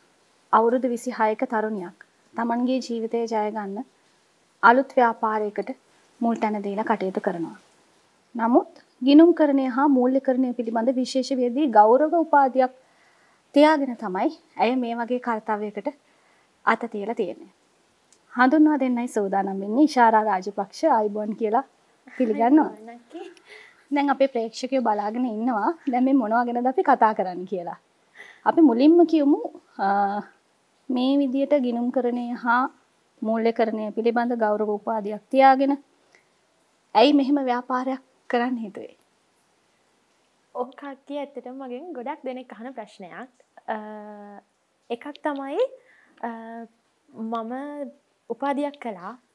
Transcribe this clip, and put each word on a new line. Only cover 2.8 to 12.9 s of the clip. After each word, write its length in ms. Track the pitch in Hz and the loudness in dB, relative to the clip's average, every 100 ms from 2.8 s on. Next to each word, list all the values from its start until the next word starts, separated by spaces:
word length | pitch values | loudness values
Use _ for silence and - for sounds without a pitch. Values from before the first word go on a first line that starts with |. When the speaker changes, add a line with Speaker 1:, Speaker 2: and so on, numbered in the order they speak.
Speaker 1:
ජීවිතය 440 | 233 233 226 233 226 | -4 -8 -6 -4 -4
ජය 180 | 220 208 | -4 -4
ගන්න 340 | 220 202 196 262 _ _ _ _ _ _ _ | -6 -10 -10 -14 _ _ _ _ _ _ _
අලුත් 320 | 202 247 269 - | 4 4 2 2
ව්‍යාපාරයකට 720 | 233 226 220 214 208 208 196 269 _ _ _ _ | 0 0 -4 -4 -4 -6 -8 -12 _ _ _ _
මුල් 160 | 233 226 | -4 -2
තැන 260 | 220 214 | -2 -2
දීලා 220 | 202 196 | -4 -6
කටයුතු 360 | 220 208 190 185 | -2 -2 -2 -4
කරනවා. 360 | 196 175 156 - _ _ _ _ _ _ _ | -4 -4 -8 -10 _ _ _ _ _ _ _
නමුත් 360 | 233 226 277 - - _ _ | -4 2 2 2 -8 _ _
ගිණුම්කරණය 640 | 254 294 339 330 302 277 262 | 6 8 8 6 2 2 -2
හා 220 | 240 294 | 0 2
මූල්‍යකරණය 640 | 254 247 262 269 254 254 | 4 2 0 0 0 -2
පිළිබඳ 420 | 240 226 226 226 | -4 -4 -2 0
විශේෂ 400 | 254 247 262 254 262 | -2 -2 -4 -4 -2
වෙදී 300 | 247 240 302 214 | -2 0 2 6
ගෞරව 360 | 220 262 302 | 6 6 4
උපාධියක් 640 | 339 320 285 269 254 254 - _ | 2 2 2 4 2 0 -2 _